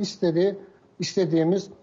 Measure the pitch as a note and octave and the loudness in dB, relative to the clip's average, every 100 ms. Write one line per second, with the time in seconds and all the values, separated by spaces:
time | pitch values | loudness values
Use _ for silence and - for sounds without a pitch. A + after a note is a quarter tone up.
0 | G3 - F3+ D#3+ G3 F#3+ - - _ - | -8 -2 0 2 0 -2 -10 -20 _ -10
1 | F3 G3 E3+ E3 D#3+ F#3+ F3+ - | -4 -2 0 2 2 0 -2 -14